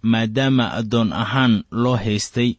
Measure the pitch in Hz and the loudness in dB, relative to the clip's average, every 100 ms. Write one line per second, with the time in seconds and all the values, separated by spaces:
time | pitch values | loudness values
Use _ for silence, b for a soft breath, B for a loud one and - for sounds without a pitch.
0 | 113 113 113 110 135 131 117 104 113 117 | 2 0 0 0 2 2 0 -2 -2 0
1 | 110 78 110 135 127 107 - 113 123 123 | 0 -2 -2 0 2 2 0 -2 0 0
2 | 107 104 - - 120 | 0 -4 -4 -2 -2